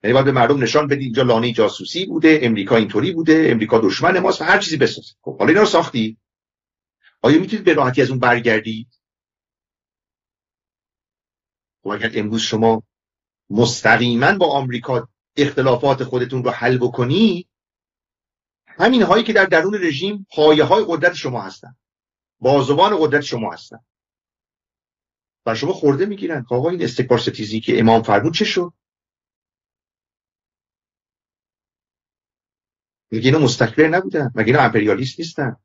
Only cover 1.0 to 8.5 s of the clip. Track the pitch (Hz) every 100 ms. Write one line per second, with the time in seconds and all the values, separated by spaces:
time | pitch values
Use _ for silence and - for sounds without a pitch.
1 | 135 117 127 113 120 113 107 - - 165
2 | 185 160 160 156 120 107 98 117 107 -
3 | 156 170 160 160 151 120 110 113 107 -
4 | 160 185 196 - 160 202 196 151 - -
5 | - _ - - 110 180 208 170 165 123
6 | 110 113 _ _ _ _ _ _ _ _
7 | _ _ 120 156 190 220 185 151 127 131
8 | 127 131 123 120 117